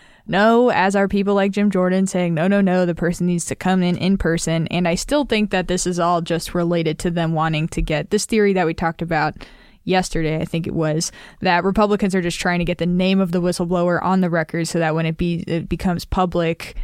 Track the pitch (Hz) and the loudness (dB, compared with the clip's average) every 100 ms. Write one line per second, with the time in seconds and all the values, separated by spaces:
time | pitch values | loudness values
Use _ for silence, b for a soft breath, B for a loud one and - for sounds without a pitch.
0 | B B - 170 220 233 247 - 190 196 | B B -2 2 4 6 4 4 2 2
1 | 196 196 202 202 196 202 208 190 180 190 | 2 2 2 2 2 2 0 2 2 2
2 | 190 180 175 160 185 202 196 185 175 170 | 0 0 0 0 2 2 4 2 0 0
3 | 170 175 175 175 - - 185 185 180 175 | -2 0 0 -2 -4 -4 0 2 2 0
4 | 180 196 165 165 - 165 160 170 180 175 | 0 0 0 0 0 -2 -2 -2 0 -2
5 | - 294 254 214 208 185 175 180 180 175 | 0 -2 0 0 0 -2 -2 -2 -2 0
6 | 170 175 170 165 - 175 170 170 160 160 | 0 0 0 -4 -2 -2 0 0 -2 -2
7 | 180 170 160 160 160 156 160 - - 151 | -2 -2 -2 0 -2 -2 -4 -4 -2 -2
8 | - 208 - 220 208 185 165 165 165 - | -2 -2 0 2 2 2 0 0 -4 -4
9 | 165 160 151 - B B B B - 185 | -4 -2 -2 -4 B B B B 0 0
10 | 180 170 156 156 170 170 170 - 156 151 | 0 -2 -2 -2 -4 -4 -4 -2 0 0
11 | - B B B 185 175 185 196 208 208 | -4 B B B 0 2 2 2 2 2
12 | 202 185 175 - 185 175 170 175 170 180 | 2 0 -2 -2 -2 0 -2 -2 0 2
13 | 185 190 185 180 175 175 175 180 175 175 | 2 2 2 0 0 -2 -2 0 2 0
14 | - 185 180 165 156 170 165 170 160 160 | 2 2 2 0 -2 -4 -2 0 0 0
15 | 160 160 175 170 - 165 - 165 190 175 | -2 -2 -2 -2 -4 -4 -4 -4 -2 -2
16 | - - 180 175 165 170 - - | -2 -2 0 0 -2 -4 -8 -8